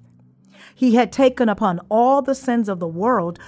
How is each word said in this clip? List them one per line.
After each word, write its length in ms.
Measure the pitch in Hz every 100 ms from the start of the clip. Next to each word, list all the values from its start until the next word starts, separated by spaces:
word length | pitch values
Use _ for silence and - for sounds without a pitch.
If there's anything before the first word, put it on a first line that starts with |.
| _ _ _ _ _ - -
he 220 | - 254 233
had 160 | 226
taken 360 | - 262 254 233
upon 320 | 202 208 175 -
all 320 | 220 240 277
the 140 | 269
sins 340 | 269 - 240 208
of 120 | 185
the 80 | 170
world 500 | 165 220 233 175 175